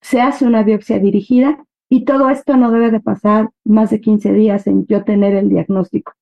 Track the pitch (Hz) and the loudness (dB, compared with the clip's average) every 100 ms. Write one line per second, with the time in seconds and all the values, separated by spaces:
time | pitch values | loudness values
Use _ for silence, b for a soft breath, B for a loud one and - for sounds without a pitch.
0 | - 240 254 262 247 220 208 214 - 214 | -2 -2 -2 0 0 2 0 -2 -2 -2
1 | 196 202 202 247 269 302 _ _ _ 262 | 0 -2 0 0 2 -2 _ _ _ 0
2 | - 269 269 277 - 254 240 226 233 220 | 2 0 0 -2 0 0 2 2 0 -2
3 | 220 196 208 214 220 _ 220 214 214 214 | -4 -4 0 0 -2 _ 0 2 2 -2
4 | 214 208 202 196 214 202 202 196 196 202 | 0 0 0 2 2 0 -2 -2 0 -4
5 | 202 202 202 196 202 185 165 190 175 208 | 0 0 0 0 -2 -2 -2 -4 -4 -10
6 | - _ | -16 _